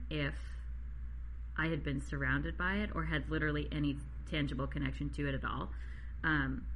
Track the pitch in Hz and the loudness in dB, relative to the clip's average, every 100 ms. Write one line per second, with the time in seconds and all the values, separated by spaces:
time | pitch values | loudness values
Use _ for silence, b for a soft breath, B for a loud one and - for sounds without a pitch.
0 | - 151 139 - - - - - - - | -2 0 0 0 -4 -4 -4 -4 -4 -4
1 | - - - - - - 156 160 147 139 | -4 -4 -4 -4 -4 0 0 2 2 0
2 | - 143 135 139 156 - 180 202 208 165 | 0 0 4 4 2 0 2 2 2 0
3 | 160 151 135 156 151 147 147 151 147 143 | 2 2 2 2 2 2 0 2 2 2
4 | - - - 160 139 131 139 151 135 - | -4 -6 -2 0 0 0 0 0 0 0
5 | 147 - 143 135 - 123 - B B B | -2 0 0 0 0 -2 -2 B B B
6 | B - 165 151 135 131 - | B 0 4 4 4 0 -2